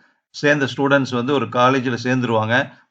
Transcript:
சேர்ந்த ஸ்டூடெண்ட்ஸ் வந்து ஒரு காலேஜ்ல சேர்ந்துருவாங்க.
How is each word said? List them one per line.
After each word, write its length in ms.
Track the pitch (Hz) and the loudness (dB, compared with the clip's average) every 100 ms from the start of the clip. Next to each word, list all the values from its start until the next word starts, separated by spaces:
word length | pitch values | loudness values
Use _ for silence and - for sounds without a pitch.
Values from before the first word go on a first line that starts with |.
| _ _ _ | _ _ _
சேர்ந்த 380 | - 147 147 127 - | -2 0 2 0 -2
ஸ்டூடெண்ட்ஸ் 340 | 139 139 120 | 0 2 0
வந்து 220 | 123 123 | -2 0
ஒரு 120 | 143 113 | -2 0
காலேஜ்ல 520 | 123 127 135 127 117 | 2 2 2 -2 -4
சேர்ந்துருவாங்க. 680 | 123 127 117 113 107 123 139 - _ | -2 -2 0 0 0 0 -2 -8 _